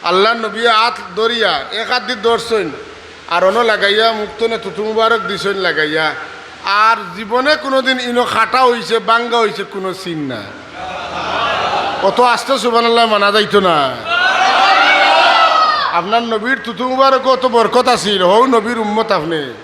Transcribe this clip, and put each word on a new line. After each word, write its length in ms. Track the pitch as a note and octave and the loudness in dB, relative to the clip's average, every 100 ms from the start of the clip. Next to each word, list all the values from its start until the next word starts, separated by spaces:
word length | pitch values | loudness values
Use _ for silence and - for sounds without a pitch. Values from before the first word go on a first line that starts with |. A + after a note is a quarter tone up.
আল্লাহ 300 | E3 F3+ G#3 | 2 2 2
নবী 340 | A#3 A3+ G3+ A#3 | 2 -4 -2 2
হাত 300 | A3 A#3 A#3 - F3+ | 2 2 -2 -10 -2
ধরিয়া 480 | A3+ A#3 G3+ D3+ C3+ | -2 0 0 0 -4
এক 200 | G#3 G#3 | -8 -4
হাত 120 | B3 | -4
দিয়ে 160 | G#3 A#3+ | -4 -2
ধরছেন, 460 | A3 A3+ - A3 E3+ C3+ - - - - - | 0 0 0 -2 -2 -8 -14 -18 -20 -20 -4
আর 140 | E3+ | 2
অন 200 | F#3 A3 | 2 2
লাগাইয়া 480 | A#3 G#3 G3+ G#3 A3+ | 2 2 2 2 2
মুক্তনে 460 | A3 G#3 - A3+ A3+ | 0 -6 -4 -4 -4
থুতু 260 | G3 E3+ | -8 -6
মুবারক 380 | G#3+ A3 A3+ A3+ | -4 0 2 0
দিছেন 360 | G3+ G3 G3+ G3 | -2 -4 -4 -2
লাগাইয়া। 580 | F3+ D3+ D#3 D#3 D#3+ C3+ - - - - | -2 0 -2 0 -2 -4 -12 -16 -18 -10
আর 340 | - G3+ A3 A3+ F#3 E3+ | -2 2 4 2 -4 -12
জীবনে 400 | G#3+ A#3+ C4+ D#4 | -4 -2 0 0
কোনোদিন 440 | C4+ C4 B3+ B3+ | 0 0 0 -2
ইনো 240 | B3 A#3+ | -2 -2
খাটা 380 | B3 G#3+ A3 B3+ | 0 0 0 2
হইছে, 380 | B3+ A#3+ F#3 A3+ | 2 2 -2 -2
বাঙ্গা 380 | G3+ A3+ A#3+ A#3 | 2 0 2 0
হইছে, 260 | A3 G3 | 0 -2
কোনো 300 | G3 G3+ F#3+ | -10 -8 -8
চিন 400 | F3 F3+ D#3+ C#3+ | -8 -8 -6 -6
না। 80 | A#2 G2+ - - - - - - - - - - - - - - - | -8 -10 -16 -16 -14 -12 -10 -8 -8 -4 -4 -2 -2 -2 -2 -4 0
অত 160 | F#3+ F#3+ | 0 2
আস্তে 380 | B3 A3+ - C4+ | 2 2 0 -2
সুবহানাল্লাহ 480 | A3+ A#3 A#3 A#3 A3+ | 2 2 2 2 2
মানা 260 | G#3+ G3+ | 2 2
যাইতো 280 | G#3 G#3 G3+ | 2 2 2
না। 360 | F#3+ D#3 C3+ A#2+ - F5 F#5 F#5+ F#5+ F#5 F#5+ - F#5 - - - C6+ - C6+ - - - - | 4 2 0 -2 -4 0 0 2 2 4 4 4 4 4 4 4 4 4 4 4 2 0 -2
আপনার 320 | F3 F3 A3+ | -2 0 -2
নবীর 360 | A#3 A3+ A3+ C4+ - | 0 -4 -2 -4 -6
থুতু 240 | F#3+ B3+ | -6 -4
মুবারক 380 | C4 C4+ C4 C4 | 2 2 2 2
অত 180 | C4 B3+ | 2 2
বরকত 420 | A#3 G#3+ A#3+ B3+ | 2 4 2 2
আছিল, 360 | A3+ F#3+ G3+ | 2 0 2
হও 220 | F3+ G#3 A#3+ | 4 4 4
নবীর 340 | A#3 G#3+ A#3+ | 2 0 -4
উম্মত 320 | G#3+ G#3+ A3 | -2 -2 0
আপনি। 420 | F#3+ D#3 D#3+ C3+ A#2 | 0 -2 -4 -6 -10